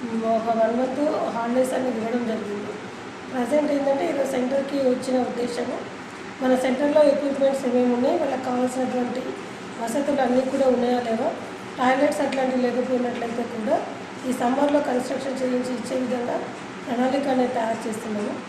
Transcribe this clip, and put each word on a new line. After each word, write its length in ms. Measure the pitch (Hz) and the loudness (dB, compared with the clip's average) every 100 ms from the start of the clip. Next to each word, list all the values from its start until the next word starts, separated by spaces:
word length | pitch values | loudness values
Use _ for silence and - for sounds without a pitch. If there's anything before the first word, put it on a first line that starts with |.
మ్, 200 | 233 226 | -4 -2
ఒక 240 | 226 226 226 226 | 0 0 2 2
వన్ 180 | 220 240 | 2 2
మంత్ 220 | 254 - 294 - - 214 | 0 0 0 0 -2 -2
హాలిడేస్ 380 | 233 247 254 | 0 2 2
అనేది 240 | 254 254 226 | 2 -2 -2
ఇవ్వడం 300 | 220 240 226 | -2 -2 -2
జరిగింది. 440 | 214 196 202 - - - - - - - | -4 -4 -6 -6 -8 -10 -12 -14 -14 -8
ప్రజెంట్ 380 | 254 240 302 294 | -4 2 2 2
ఏంటంటే 320 | 285 277 277 339 | 0 2 0 0
ఈరోజు 260 | 285 262 | 0 0
సెంటర్కి 460 | 262 254 277 269 277 | 0 0 0 0 2
వచ్చిన 440 | 262 254 - 254 | 2 2 2 0
ఉద్దేశము 540 | 233 214 240 - 240 330 - - - - - - | 0 -2 -4 -2 -4 -6 -8 -12 -14 -12 -14 -4
మన 140 | 254 254 | 2 2
సెంటర్లో 480 | 262 247 294 302 | 2 2 4 6
ఎక్విప్‌మెంట్స్ 640 | 294 - 285 262 269 269 254 | 6 6 2 2 2 2 2
ఏమేమి 280 | 247 247 | 2 4
ఉన్నాయి, 240 | 240 269 349 | 4 2 2
వాళ్ళకి 280 | 294 254 262 | 0 -2 -2
కావాల్సినటువంటి 760 | 247 254 262 254 254 240 220 - - - - - - | 0 0 0 0 0 -2 -4 -6 -8 -10 -12 -12 -6
వసతులు 400 | 233 247 294 269 | -2 0 2 2
అన్నీ 200 | 247 247 | 4 4
కూడా 260 | 262 269 262 | 2 4 4
ఉన్నాయా 320 | 240 240 247 | 4 4 2
లేవా, 300 | 233 220 294 349 - - - - | 2 0 0 -2 -10 -12 -12 0
టాయిలెట్స్ 440 | 247 262 294 294 | 2 4 4 2
అట్లాంటివి 400 | 277 269 262 254 | 0 0 0 2
లేకపోయినట్లయితే 800 | 247 254 254 254 240 220 233 233 | 0 0 0 0 0 -2 -4 -4
కూడా 320 | 233 226 214 330 - - - - 262 | -4 -4 0 0 0 -10 -12 -8 -4
ఈ 20 | |
సమ్మర్లో 480 | 247 240 277 285 294 | 0 0 2 4 4
కన్‌స్ట్రక్షన్ 600 | 277 247 - 269 277 262 | 2 -2 -2 -4 -4 -2
చేయించి 320 | 254 247 247 | 0 0 -2
ఇచ్చే 220 | 240 - 262 | -4 -2 -2
విధంగా 380 | 247 247 240 339 - - - - - | -2 -2 -2 -4 -4 -10 -12 -12 -4
ప్రణాళిక 400 | 240 254 277 277 | 0 2 2 2
అనేది 260 | 254 247 | 2 2
తయారు 340 | 240 226 226 240 | 0 -2 -2 -4
చేస్తున్నాము. 460 | 208 220 208 220 320 | -6 -4 -4 -4 -6